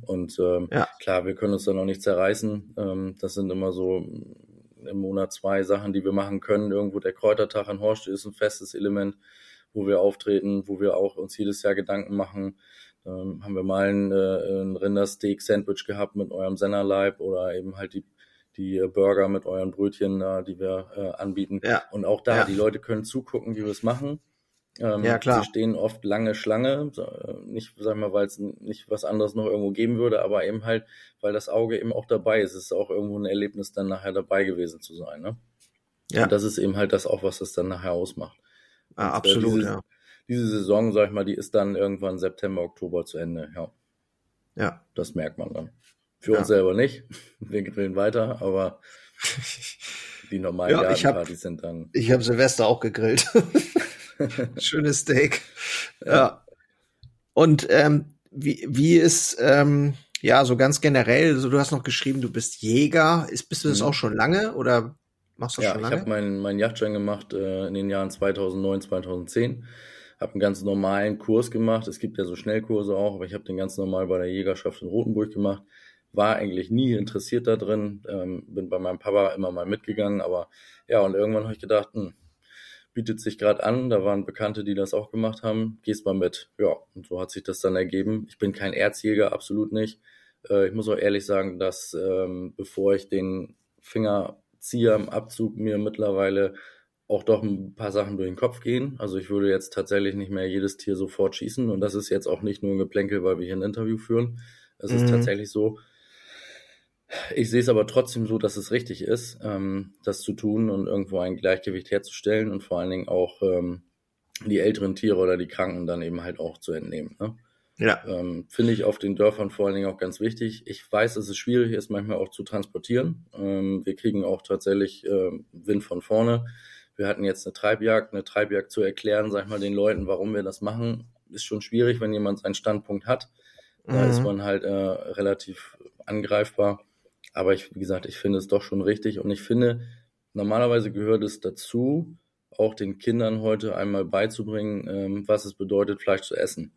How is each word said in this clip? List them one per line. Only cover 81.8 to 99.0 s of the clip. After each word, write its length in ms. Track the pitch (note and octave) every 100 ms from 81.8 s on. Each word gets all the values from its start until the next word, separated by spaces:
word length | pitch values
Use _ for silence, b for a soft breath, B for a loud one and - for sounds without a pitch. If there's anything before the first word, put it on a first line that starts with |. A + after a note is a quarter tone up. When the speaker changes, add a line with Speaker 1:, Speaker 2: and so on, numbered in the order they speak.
| G2
Speaker 1:
hm, 200 | A2 G2 - _ _ B B B B B -
bietet 240 | A2+ A2
sich 160 | - G2+
grad 240 | G#2 -
an, 300 | G#2+ B2 B2+
da 120 | G#2+
waren 220 | G2 G2+ F#2+
Bekannte, 380 | - G#2+ G#2
die 100 | G2+
das 220 | G2 F#2+ G#2
auch 160 | G#2
gemacht 320 | A2+ A2 A2
haben, 340 | A2+ A2 A2+ A2
gehst 200 | - G#2+
mal 120 | G2+ F#2+
mit. 340 | F2+ - - -
Ja, 200 | G2 - - -
und 100 | F2+
so 160 | F2+
hat 80 | F#2
sich 140 | F#2+
das 160 | - F#2
dann 160 | F#2+ F#2
ergeben. 500 | F#2 F#2+ G2 A2 A2
Ich 120 | -
bin 140 | G#2
kein 200 | - G2
Erzjäger, 600 | - G#2 - G#2+ G#2+ G2+
absolut 380 | - - G#2 G#2+
nicht. 300 | G#2+ G#2+ - b b b b -
Äh, 180 | G2+ F#2+
ich 60 |
muss 160 | G#2+ G#2+
auch 80 | G2+
ehrlich 260 | G2+ G2+ G2
sagen, 320 | G2 F#2+ F2+
dass, 340 | F#2+ - -
ähm, 640 | E2 F#2 F#2 F#2 F2+ F2+ -
bevor 380 | F#2+ - G2 G2
ich 120 | G2
den 480 | G2 F#2+ F#2 - _ _ _
Finger 640 | - A2 A2 G2+ F#2 - _ _
ziehe 380 | - A#2+ A#2 G#2+
am 140 | G2+
Abzug, 460 | A2+ G#2+ - A2 G#2
mir 200 | A2 G#2
mittlerweile 800 | G#2 G#2+ G#2+ F#2+ G2 G2 G2 G2 B B B _ -
auch 140 | G#2
doch 220 | - G#2+
ein 320 | A2 F#2+ G2 -
paar 160 | G#2+
Sachen 260 | G2+ G2+ G2
durch 100 | F#2+
den 60 | F2+
Kopf 260 | B2 -
gehen. 340 | A2+ B2 C#3
Also 220 | C3